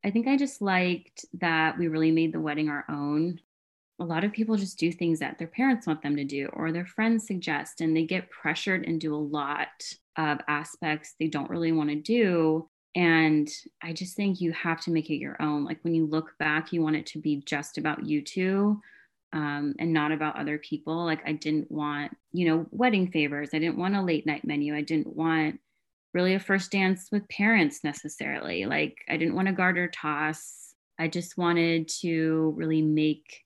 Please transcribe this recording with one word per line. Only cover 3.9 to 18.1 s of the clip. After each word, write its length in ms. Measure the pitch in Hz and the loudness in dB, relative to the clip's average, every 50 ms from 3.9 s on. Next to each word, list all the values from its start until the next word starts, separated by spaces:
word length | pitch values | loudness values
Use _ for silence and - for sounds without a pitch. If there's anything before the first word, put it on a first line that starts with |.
| _ _ | _ _
A 60 | 180 | -6
lot 180 | 170 165 160 190 | -2 -2 0 0
of 100 | 208 208 | 0 0
people 220 | - 220 214 220 | -2 0 0 2
just 220 | 208 196 185 - - | 0 0 -2 -4 -2
do 140 | - 165 165 | -2 -2 0
things 260 | - 175 170 165 156 | 0 0 0 0 0
that 200 | 143 135 - - | -2 -6 -6 -8
their 100 | 165 165 | -10 -10
parents 400 | - - 254 269 254 233 - 175 | -2 0 2 2 2 2 0 -2
want 140 | 156 156 - | -4 -2 -2
them 120 | 147 147 147 | -2 -2 -2
to 60 | 143 | -2
do 260 | 139 139 139 139 - - | -4 -4 -4 -6 -6 -6
or 180 | - - 160 | -4 -4 -2
their 160 | 160 170 180 | -2 -4 -4
friends 400 | 180 - - 220 226 233 226 214 | -6 -2 0 2 4 4 2 0
suggest, 540 | - 196 180 170 - 156 143 147 - - - | -2 -6 -4 -2 -2 -4 -4 -4 -8 -8 -2
and 160 | 170 160 160 | 0 2 4
they 80 | 160 165 | 2 2
get 260 | 160 185 185 170 - | 2 0 -2 -4 -6
pressured 560 | - - - 156 160 - - 202 190 180 151 | -14 -6 -4 -2 -2 -2 0 0 0 0 0
and 140 | - 165 160 | -2 -4 -2
do 120 | 160 156 151 | -2 -2 -2
a 40 | |
lot 520 | 151 151 143 151 151 143 139 147 - - - - _ - - - _ _ _ _ | -2 -4 -4 -4 -4 -4 -4 -2 -4 -4 -6 -8 _ -14 -14 -14 _ _ _ _
of 220 | - 160 151 147 143 - | 0 2 2 2 0 0
aspects 680 | - 151 147 156 - - - - 156 151 156 - - - _ | -2 -2 -2 -2 -6 -10 -6 -2 -2 -2 -2 -4 -12 -6 _
they 80 | 156 | -2
don't 240 | 160 147 147 143 - | 0 0 -2 -4 -2
really 220 | - 170 170 165 165 | -2 0 2 2 2
wanna 240 | 160 151 147 147 | 2 2 2 0
do. 720 | 151 147 - 220 240 226 190 180 170 160 160 156 160 160 _ _ _ _ _ _ | -2 0 2 4 4 6 6 6 4 4 4 4 2 0 _ _ _ _ _ _
And 560 | 180 180 170 165 160 160 156 156 151 147 147 - - - - _ _ - | 2 4 6 6 6 6 6 6 4 2 0 -4 -14 -16 -18 _ _ -10
I 100 | 165 165 | -10 -8
just 220 | - 185 180 - | -8 -8 -8 -4
think 260 | - 202 202 190 180 | 0 0 0 2 2
you 120 | 185 165 165 | 0 -2 -2
have 280 | - - 170 165 160 - | -2 -2 -2 -2 -2 -2
to 100 | - 165 | 0 0
make 180 | 160 151 - | 0 0 0
it 60 | 156 | -4
your 240 | 143 156 139 - - 156 | -4 -4 -8 -6 -4 -2
own. 220 | 151 147 147 143 | 0 0 0 -2
Like, 160 | 139 156 - _ | -2 -4 -4 _
when 140 | 170 165 | 0 2
you 100 | 160 165 | 2 2
look 320 | 151 151 160 156 156 - _ | 2 0 -2 -2 -4 -6 _
back, 340 | - 156 151 156 160 - - | 0 0 0 0 -2 -2 -2
you 80 | 170 | 0
want 140 | 160 156 151 | 0 2 0
it 120 | 147 151 | 0 -2
to 120 | - - 156 | -6 -12 -6
be 240 | 151 156 151 143 143 | -2 -2 -2 -2 -2
just 320 | - - 143 151 - - | -4 -6 -6 -6 -8 -10
about 300 | - - 151 147 - - | -4 -2 -2 -2 -2 -2
you 160 | - | -2